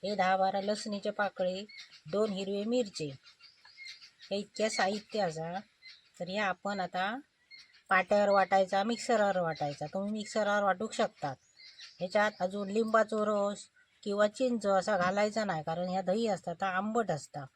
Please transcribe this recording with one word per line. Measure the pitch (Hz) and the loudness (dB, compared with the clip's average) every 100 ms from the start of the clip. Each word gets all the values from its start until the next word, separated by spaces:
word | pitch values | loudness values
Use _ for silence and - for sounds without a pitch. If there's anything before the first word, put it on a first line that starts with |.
हे | 190 202 | -4 0
दहा | 185 190 | 2 4
बारा | 190 196 | 2 0
लसणीचे | 196 208 220 202 214 | -2 -4 -4 -4 -4
पाकळे, | 202 202 - 180 185 214 - - - - | -2 -4 0 -2 -2 -10 -16 -20 -20 -6
दोन | 196 220 | -2 0
हिरवे | 190 196 202 | -2 -4 -4
मिरचे, | 214 247 214 - 151 135 - _ - _ - - - - - _ | 0 0 -2 -4 -8 -10 -20 _ -20 _ -20 -20 -18 -18 -20 _
हे | - 196 | -8 -6
इतके | 202 - 214 | -6 -2 -2
साहित्य | 214 190 208 - 220 | 2 0 -2 -6 -2
असा. | 185 160 165 180 - _ - - _ _ | -2 -2 -6 -8 -10 _ -20 -20 _ _
तर | 175 | -6
हे | 196 | -2
आपण | 202 180 202 202 | -2 -2 -4 -4
आता | 180 180 190 247 - _ _ - - - _ | -4 -2 -2 -4 -10 _ _ -20 -20 -20 _
पाट्यावर | 185 185 202 202 | 2 4 4 6
वाटायचा, | 196 185 196 185 196 | 6 6 4 4 2
मिक्सरवर | 202 233 - 226 202 185 | 0 -2 0 2 4 2
वाटायचा. | 170 156 147 143 151 | 0 -2 -4 -4 -6
तुम्ही | 196 202 | -6 -4
मिक्सरवर | 214 208 220 202 208 | -6 -4 -2 2 2
वाटू | 202 185 220 | 2 0 -2
शकतात. | - 208 - 147 131 _ _ - - - - | -2 -2 -2 -8 -8 _ _ -20 -20 -20 -8
ह्याच्यात | 180 208 208 208 | -2 2 2 0
अजून | 185 202 196 | -4 -2 -2
लिंबाचो | 208 226 220 214 220 214 | 0 4 4 4 2 0
रस | 208 202 202 - _ _ _ | 2 0 -4 -14 _ _ _
किंवा | 214 202 208 | -4 2 2
चिंच | 208 254 240 202 | 2 0 0 2
असा | 190 185 202 | 2 2 2
घालायचा | 180 202 214 214 208 | 2 2 0 0 -2
नाही, | 165 | -4
कारण | 151 165 180 | -4 -4 -2
ह्या | 185 | -2
दही | 185 202 233 | 0 0 0
असतात, | 185 - 165 | -2 -4 -4
तर | 196 | -2
आंबट | 185 208 226 226 | -2 -2 -2 -2
असता. | 151 - 147 135 | -4 -6 -12 -14